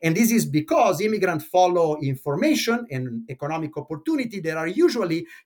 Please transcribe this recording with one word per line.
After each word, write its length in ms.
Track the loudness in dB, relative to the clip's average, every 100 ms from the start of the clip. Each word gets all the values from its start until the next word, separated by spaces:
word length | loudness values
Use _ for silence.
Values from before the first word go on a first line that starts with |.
and 140 | -2 2
this 160 | 2
is 140 | 2 2
because 540 | -2 0 2 4 2
immigrants 440 | 0 0 0 -2 0
follow 520 | 4 4 4 2 0
information 880 | -2 -4 -4 0 2 2 0 -2 -2
and 400 | -8 -6 -8 -10
economic 480 | -10 -6 -6 -6 -8
opportunity 600 | -10 -8 -4 -2 -4 -6
that 180 | -6 -4
are 100 | -4
usually 600 | 2 2 2 -2 -4 -6 -18